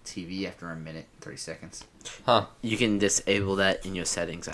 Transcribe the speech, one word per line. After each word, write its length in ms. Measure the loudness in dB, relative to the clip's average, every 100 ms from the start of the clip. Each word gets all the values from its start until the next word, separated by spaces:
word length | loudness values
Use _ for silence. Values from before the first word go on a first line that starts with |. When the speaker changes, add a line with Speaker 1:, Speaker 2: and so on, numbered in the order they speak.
Speaker 1:
T 200 | -10 -10 -6
V 200 | -4 -6
after 240 | -6 -8
a 60 | -8
minute, 320 | -8 -10 -14 -16
thirty 160 | -14 -12
seconds. 460 | -10 -10 -12 -16 -18 -16 -16 -6 4
Speaker 2:
Huh. 200 | 4 4 -6
Speaker 3:
You 160 | -2 2
can 220 | 4 4
disable 560 | 4 2 2 2 4 4
that 280 | 4 2 -2
in 100 | -4
your 100 | -2
settings, 420 | -2 -4 -6 -8